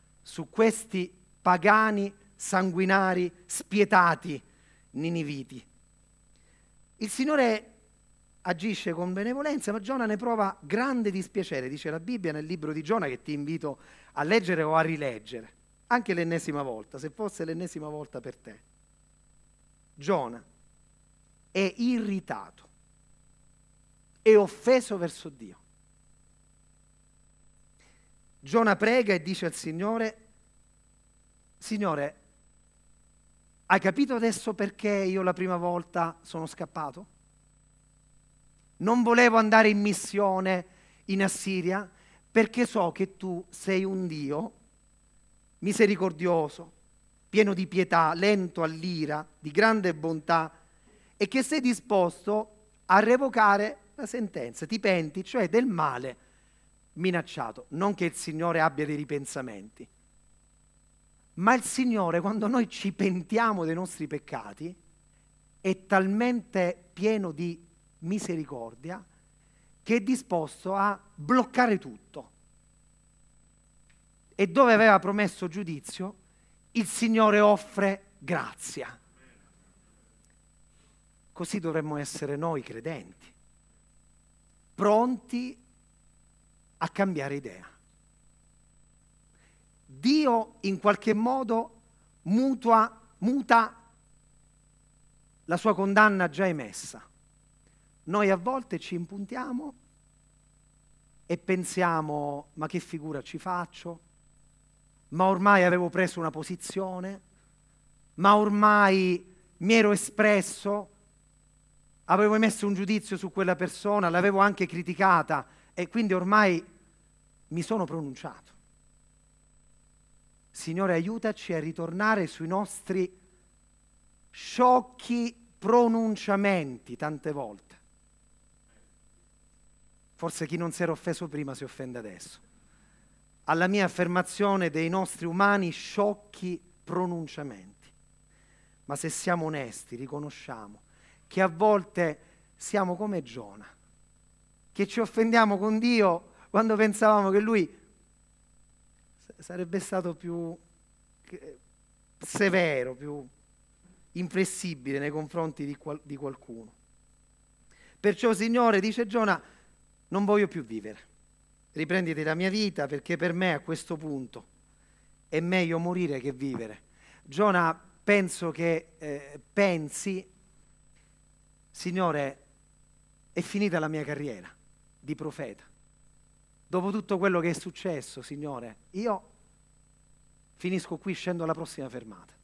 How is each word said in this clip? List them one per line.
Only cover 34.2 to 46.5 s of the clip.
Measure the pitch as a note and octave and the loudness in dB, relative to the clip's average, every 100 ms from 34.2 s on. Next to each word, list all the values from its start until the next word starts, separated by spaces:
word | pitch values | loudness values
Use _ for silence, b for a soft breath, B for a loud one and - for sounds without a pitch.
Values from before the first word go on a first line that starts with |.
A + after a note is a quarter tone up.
| A3+ - - | -2 -2 -4
perché | G3 G3+ - G#3+ | -4 -6 -4 -2
io | G3+ F#3+ F#3+ | -2 -2 0
la | F#3 | -2
prima | F3+ F#3 F3+ | -2 -2 -2
volta | F3 F3 E3+ F3+ E3 E3 | -2 -4 -6 -4 -4 -6
sono | - E3 D#3+ | -14 -10 -10
scappato? | - D#3+ - D3 C#3+ G#3 _ _ _ _ _ _ _ _ _ _ _ _ _ _ _ _ _ | -10 -12 -10 -10 -12 -20 _ _ _ _ _ _ _ _ _ _ _ _ _ _ _ _ _
Non | F3+ A#3+ | 0 2
volevo | A#3+ A#3 A#3+ A3+ | 6 6 8 6
andare | G#3+ A3 A3 | 6 8 8
in | G#3 | 6
missione | G#3 G3 - G3 G3+ F#3 F#3 F#3 F3 b b b - | 2 0 -4 0 0 2 0 -2 -4 b b b -4
in | F#3+ | 0
Assiria | G3 - F#3+ F#3+ F3 F#3+ G3 b b b _ | 0 -2 -4 -2 -2 -4 -6 b b b _
perché | A3+ A3 - | 2 2 2
so | A#3+ A3 F3 | 0 2 0
che | - F#3+ - | 0 -6 -6
tu | F#3+ F3 F#3 | -8 -8 -10
sei | - - F#3+ | -10 -2 -2
un | F#3+ F#3+ F#3 | 0 -4 -4
Dio | D#3 C#3+ D3 A3+ - _ _ _ _ _ _ _ _ _ _ | -6 -4 -4 -6 -12 _ _ _ _ _ _ _ _ _ _
misericordioso, | F3+ G3+ G#3 G3 F#3 D3+ F3 E3 D3+ | -4 4 4 4 -2 -2 0 0 0